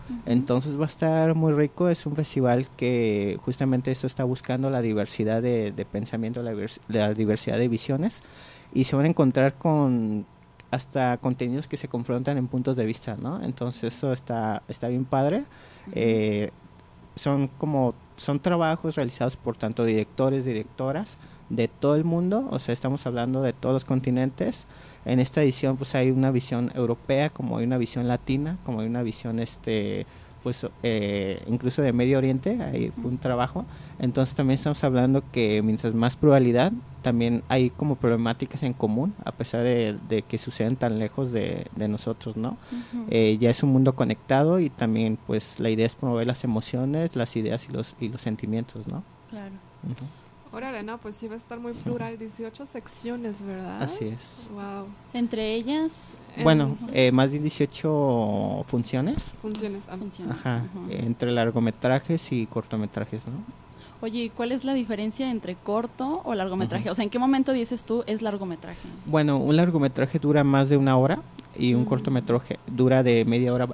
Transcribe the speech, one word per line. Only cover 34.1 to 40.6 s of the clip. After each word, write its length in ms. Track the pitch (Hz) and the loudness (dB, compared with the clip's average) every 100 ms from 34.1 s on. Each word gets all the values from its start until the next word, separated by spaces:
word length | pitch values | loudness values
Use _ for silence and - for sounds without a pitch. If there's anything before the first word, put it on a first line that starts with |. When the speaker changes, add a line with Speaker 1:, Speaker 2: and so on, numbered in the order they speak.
| 127 131 - | 0 0 2
Speaker 2:
también 200 | 135 131 | 2 2
estamos 280 | 151 147 | 0 0
hablando 400 | 143 127 127 135 - | 2 4 4 2 2
que 320 | 123 110 107 | 0 2 4
mientras 320 | 107 110 113 113 | 2 0 0 2
más 200 | 120 - | 0 4
pluralidad, 560 | 151 139 123 120 170 233 - - | 6 8 8 6 4 0 -8 -6
también 420 | 131 120 117 117 - | 0 2 2 0 0
hay 220 | 131 123 | 2 2
como 240 | - 151 131 | 2 -2 2
problemáticas 640 | 123 117 117 123 - 139 | 2 2 0 -2 -6 -4
en 100 | 135 | -4
común, 420 | 120 107 110 170 208 - | 0 0 0 -2 -4 -10
a 60 | |
pesar 320 | - 117 117 | -8 -4 0
de, 340 | 120 120 110 101 - | 2 2 0 -2 -2
de 140 | 110 | -2
que 160 | - 113 | -2 -8
suceden 380 | - - | -8 -2